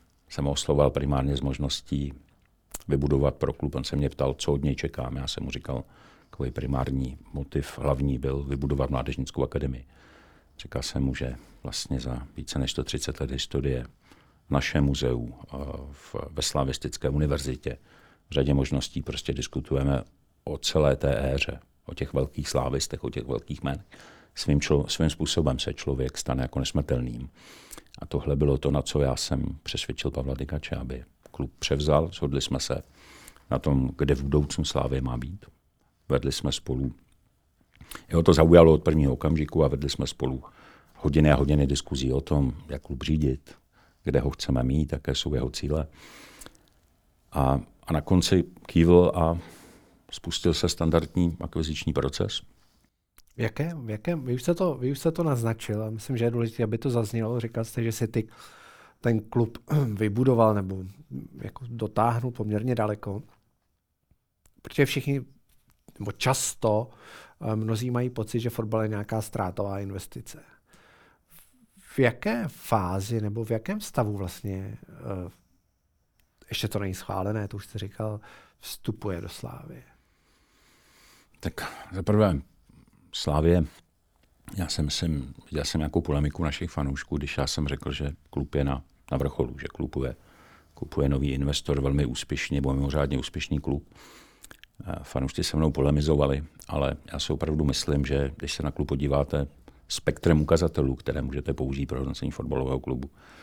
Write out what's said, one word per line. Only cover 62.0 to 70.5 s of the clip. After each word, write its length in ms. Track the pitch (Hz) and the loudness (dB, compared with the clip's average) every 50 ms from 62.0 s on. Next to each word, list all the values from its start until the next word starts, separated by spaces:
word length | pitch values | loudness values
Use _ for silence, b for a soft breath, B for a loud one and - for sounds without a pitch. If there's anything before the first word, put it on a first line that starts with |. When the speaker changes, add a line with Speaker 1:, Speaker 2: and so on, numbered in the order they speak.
| 110 120 117 120 120 127 117 | 4 4 4 0 -2 -4 -4
Speaker 2:
poměrně 420 | - 110 104 104 104 110 127 123 | -4 -4 -2 -2 0 0 0 0
daleko. 480 | 117 107 107 104 104 - 104 98 104 - - _ _ _ _ _ _ _ _ _ _ _ _ _ _ _ _ _ _ _ _ _ _ _ _ _ _ - | 2 2 0 0 -4 -6 -8 -8 -8 -10 -14 _ _ _ _ _ _ _ _ _ _ _ _ _ _ _ _ _ _ _ _ _ _ _ _ _ _ -18
Protože 240 | - - - 139 | -6 2 2 2
všichni, 380 | 135 - 143 - 143 139 139 120 - - _ _ _ _ _ _ _ - _ _ _ - - | 2 2 -2 -2 -2 -2 -2 -4 -8 -16 _ _ _ _ _ _ _ -20 _ _ _ -14 -10
nebo 140 | 104 107 - | -8 -8 -6
často, 800 | - - 127 131 - - - - - - 110 107 107 120 120 B B B B B B B B B B | -2 0 2 2 2 0 -4 -4 0 0 2 2 2 0 -2 B B B B B B B B B B
eh, 160 | - 110 110 | -4 -2 -2
mnozí 340 | 107 110 110 113 107 120 127 | -2 0 0 -2 -2 -2 0
mají 200 | 123 120 123 127 | 0 0 -2 -2
pocit, 300 | 127 - 107 - - 117 | -4 -6 -6 -2 -2 -2
že 100 | 117 120 | -2 -2
fotbal 320 | - - 113 107 110 110 110 | -2 -4 -4 -2 0 0 0
je 60 | 107 | 0
nějaká 340 | 107 101 104 - 113 110 107 | -2 -4 -4 -4 -4 -4 -4
ztrátová 580 | - - 98 101 92 95 - 101 101 98 98 | -4 -4 -4 -4 -4 -2 -4 -4 -4 -4 -6
investice. 640 | 101 98 98 95 - - - 123 117 - - 156 - _ | -8 -8 -10 -10 -12 -12 -14 -16 -16 -16 -18 -20 -20 _